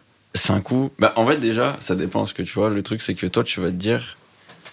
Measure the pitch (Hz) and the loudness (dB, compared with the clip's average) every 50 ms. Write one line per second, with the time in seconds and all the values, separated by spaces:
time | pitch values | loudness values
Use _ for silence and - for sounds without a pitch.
0 | _ _ _ _ _ _ - - - - 98 98 - - 131 127 135 135 - - | _ _ _ _ _ _ 0 2 2 4 4 2 2 0 0 0 0 -2 0 2
1 | - - - 117 113 131 160 147 117 113 110 117 127 139 139 - - - - - | 2 4 4 4 4 4 4 4 2 0 2 2 0 0 -2 -4 -2 -2 -2 0
2 | - - - 110 104 104 - - 95 - - 98 104 107 104 101 98 - 113 110 | -2 -2 -2 -2 -2 -2 -4 -6 -8 -4 0 0 0 2 0 -2 -2 -4 -6 -4
3 | - - 95 - - 90 - 113 110 - - 95 90 85 90 90 98 110 120 123 | -4 -4 -4 -4 -4 0 0 0 0 0 -2 -2 -2 -2 -2 -2 0 0 0 -2
4 | 120 - - - _ _ _ _ _ - - - - - | -4 -10 -16 -20 _ _ _ _ _ -20 -20 -20 -20 -20